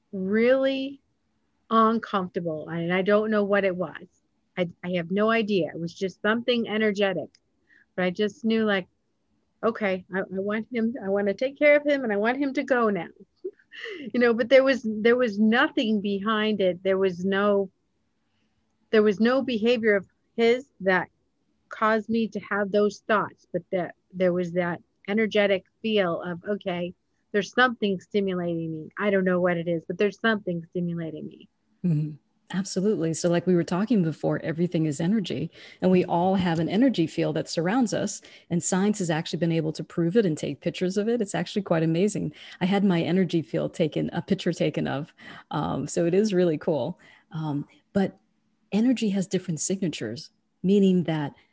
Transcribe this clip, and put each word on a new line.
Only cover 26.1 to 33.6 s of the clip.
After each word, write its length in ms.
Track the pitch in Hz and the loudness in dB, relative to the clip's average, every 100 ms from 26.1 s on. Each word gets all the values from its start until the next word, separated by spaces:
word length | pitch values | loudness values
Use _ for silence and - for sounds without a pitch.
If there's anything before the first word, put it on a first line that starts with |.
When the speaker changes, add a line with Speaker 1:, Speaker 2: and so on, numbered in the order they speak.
| 156 | -2
Speaker 1:
of, 220 | 180 170 202 | -6 -8 -6
"Okay, 480 | 208 190 175 175 - _ _ _ | -6 -4 -6 -6 -10 _ _ _
there's 220 | 208 190 | -4 -2
something 460 | - 254 233 202 185 | 2 2 2 -2 -2
stimulating 720 | - 208 196 180 175 170 165 | -4 -2 -2 -2 -2 -4 -6
me. 180 | 160 156 - | -8 -10 -4
I 120 | 208 | 0
don't 160 | 196 185 | 2 2
know 160 | 180 | 2
what 160 | 180 175 | 2 0
it 100 | 170 | -2
is, 160 | 170 - | -4 -4
but 120 | 180 | -2
there's 220 | 208 196 | -2 0
something 440 | 226 214 208 170 165 | 0 0 -2 -6 -6
stimulating 580 | 185 175 170 160 156 143 | -6 -4 -6 -8 -10 -14
me." 220 | - - _ _ _ 180 | -18 -20 _ _ _ -2
Speaker 2:
Mm-hmm. 260 | 151 151 151 _ _ _ | 0 -2 -8 _ _ _
Absolutely. 600 | 180 190 - 196 190 160 | -6 -4 -2 0 0 -2
So 140 | 160 180 | 0 0
like 180 | 175 175 | 2 4
we 100 | |
were 80 | 180 | 2